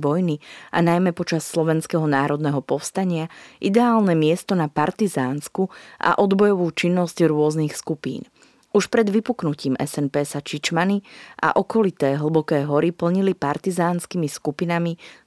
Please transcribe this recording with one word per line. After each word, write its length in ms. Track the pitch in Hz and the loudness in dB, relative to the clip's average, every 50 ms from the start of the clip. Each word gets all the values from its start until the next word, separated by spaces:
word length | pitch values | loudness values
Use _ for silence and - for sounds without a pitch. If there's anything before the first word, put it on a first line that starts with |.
| 147 | 0
vojny 320 | 143 151 180 185 170 151 151 - - - - - - | 0 0 0 0 0 -2 -4 -6 -14 -20 -20 -10 -4
a 160 | - 156 170 | 0 2 4
najmä 320 | 170 170 175 185 180 170 | 4 4 4 2 0 0
počas 320 | - 175 - 170 160 - - | -2 -4 -2 -2 -4 -4 -2
Slovenského 560 | - 170 160 160 160 160 160 - - 165 156 | -2 0 2 2 2 0 -2 -2 -2 0 0
národného 560 | 151 143 135 139 147 147 147 156 147 143 139 | 2 2 2 2 0 0 -2 -2 -2 -2 -2
povstania 720 | 131 - 139 143 - - - 190 190 185 170 160 160 165 - - - - - | -2 -2 -4 -4 -4 -4 -4 -2 -2 -2 -2 -2 -4 -6 -10 -16 -20 -20 -10
ideálne 560 | - - 196 196 233 247 240 233 226 208 190 | -6 -2 0 2 2 4 4 4 4 4 4
miesto 400 | 170 160 156 151 165 185 - - | 4 4 4 2 2 0 -2 -2
na 160 | 202 175 156 147 | 0 0 0 0
partizánsku 1040 | - - 151 175 - - 220 190 - 151 131 127 139 147 - - - - 190 185 - - - - - | -2 -2 -2 -2 0 -2 -2 -2 0 -2 -2 -2 -4 -6 -8 -6 -4 -4 -4 -4 -6 -12 -20 -20 -8
a 240 | - - 170 - - | -2 0 2 2 2
odbojovú 480 | 202 196 196 196 208 208 202 180 175 165 | 2 2 4 4 4 4 2 2 0 -2
činnosť 560 | - - - 175 180 180 180 165 - - 170 | -2 -2 0 0 0 0 0 -2 0 2 2
rôznych 480 | 156 151 151 151 151 151 160 156 147 | 2 4 2 2 0 0 0 -2 -2
skupín. 560 | - - - - 160 - - 131 131 - - - _ _ _ _ _ _ _ _ - | -4 -6 -8 -8 -8 -6 -6 -8 -8 -8 -12 -16 _ _ _ _ _ _ _ _ 0
Už 160 | 208 190 - | 0 0 2
pred 160 | - 233 226 202 | 2 2 2 2
vypuknutím 720 | 190 226 214 - 240 - - 156 143 - - 139 131 - | 2 0 0 -2 -4 -2 -2 -4 -4 -2 -4 -4 -2 -2
S 160 | 143 143 - | -4 -4 -4
N 160 | 151 147 135 | -4 -2 -2
P 160 | - 147 143 - | 0 -2 -2 -2
sa 160 | - 143 - | -6 -8 -8
Čičmany 560 | - - 147 - - 170 165 175 190 202 202 196 - - - - - - - | -8 -8 -6 -4 -2 -2 0 0 0 0 -2 -4 -8 -16 -20 -20 -20 -6 -2
a 160 | - 160 - | 0 0 2
okolité 640 | - 196 - - 226 214 190 170 - 147 135 139 147 | 2 0 0 2 2 2 0 0 0 0 0 2 0
hlboké 480 | 151 156 160 160 151 - 160 143 139 147 | 0 0 2 0 2 2 0 0 0 2
hory 240 | 143 147 160 170 | 2 2 2 0
plnili 400 | 170 - 170 170 180 190 196 190 | 0 -2 -2 0 0 2 0 0
partizánskymi 960 | 180 - - 143 147 - - 190 180 180 170 175 175 175 - - - 180 160 143 | 0 0 -2 -4 -4 -4 -4 -4 -2 0 0 0 -2 -2 -6 -6 -4 -4 -4 -4
skupinami 720 | - - - 151 147 - 180 170 170 170 170 170 165 - - - - - _ | -6 -6 -6 -6 -4 -4 -2 -2 0 0 -2 -2 -4 -8 -12 -20 -20 -20 _